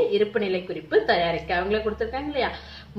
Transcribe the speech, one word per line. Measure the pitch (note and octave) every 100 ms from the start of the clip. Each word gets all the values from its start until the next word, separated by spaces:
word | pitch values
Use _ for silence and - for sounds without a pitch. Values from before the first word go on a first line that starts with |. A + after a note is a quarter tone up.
| A#4+ G3+
இருப்புநிலை | G#3 A3 G3 F#3 F3+
குறிப்பு | D#3+ - G4+ -
தயாரிக்க, | F#3 E3+ E3 - F3+
அவங்களே | F#3+ G#3+
கொடுத்திருக்காங்க | A3 - A3 C4 D4
இல்லையா. | C#4+ G#3 - - - -